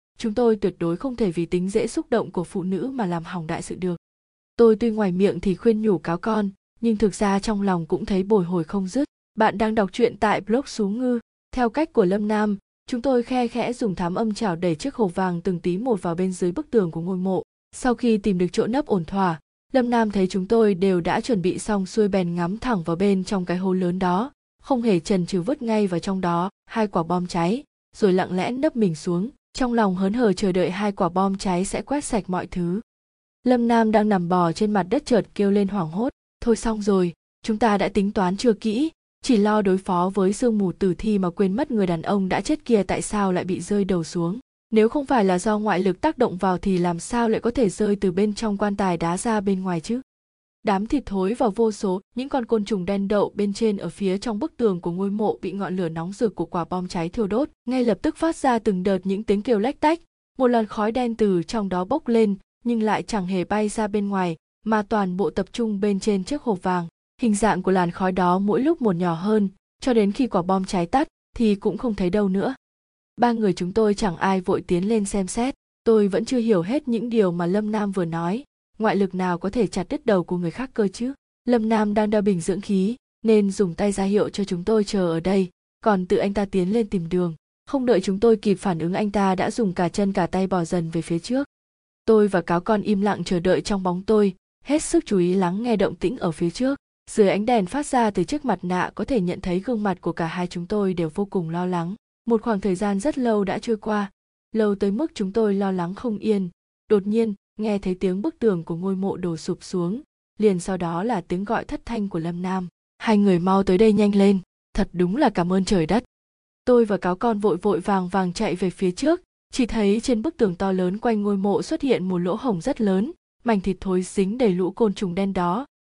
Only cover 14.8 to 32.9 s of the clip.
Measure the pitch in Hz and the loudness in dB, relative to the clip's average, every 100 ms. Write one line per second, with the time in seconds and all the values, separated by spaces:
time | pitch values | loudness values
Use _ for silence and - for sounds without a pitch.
14.8 | 277 262 196 170 185 170 190 175 180 180 | -4 -2 -2 0 -2 -2 -2 -2 -2 -2
15.8 | 254 202 180 165 185 185 180 180 - 233 | -2 -2 -2 -2 -2 -2 -2 -4 0 0
16.8 | 175 160 170 185 185 180 - _ _ - | 0 -2 -4 -4 -2 -2 -4 _ _ -4
17.8 | 254 240 240 220 214 180 180 - 208 262 | -2 0 2 2 2 0 0 0 0 0
18.8 | 294 196 160 196 185 156 _ _ _ 262 | 0 -2 -2 0 0 -2 _ _ _ 0
19.8 | 247 233 220 196 190 202 185 226 214 175 | 2 2 2 2 0 0 2 4 4 4
20.8 | 196 180 175 190 226 214 175 - - 202 | 2 2 0 -2 0 0 0 -2 -2 -2
21.8 | 185 - 208 196 175 175 175 214 254 208 | -2 0 2 0 0 -2 -4 -4 -2 -2
22.8 | 165 170 202 190 180 196 180 180 190 185 | -2 0 2 2 0 -4 -2 -2 0 0
23.8 | 180 185 185 180 262 - _ _ - 254 | 0 0 0 0 -2 -10 _ _ -2 0
24.8 | 233 175 - 190 170 190 180 294 226 214 | 2 2 2 0 0 -2 -2 -2 0 0
25.8 | 202 170 202 190 180 170 185 - - 226 | 0 -2 -4 -4 -2 -2 -2 -8 -8 -4
26.8 | 208 180 160 180 180 180 170 247 - _ | -2 -2 0 -2 -2 -2 0 -2 -6 _
27.8 | _ - 202 185 156 185 180 254 311 247 | _ 0 2 2 0 -2 -2 -2 -2 2
28.8 | 202 156 - 175 226 - _ - 247 233 | 0 0 -2 -2 -2 -8 _ -4 0 2
29.8 | 208 185 196 233 226 180 196 180 175 185 | 2 0 0 2 2 2 0 2 0 0
30.8 | 208 196 175 185 196 196 202 175 196 - | -4 -2 -2 0 0 -2 -2 -2 -2 -4
31.8 | - 285 - 214 - 180 - 180 170 190 | -4 -4 -2 -4 -2 -6 -4 -4 -4 -4
32.8 | - | -8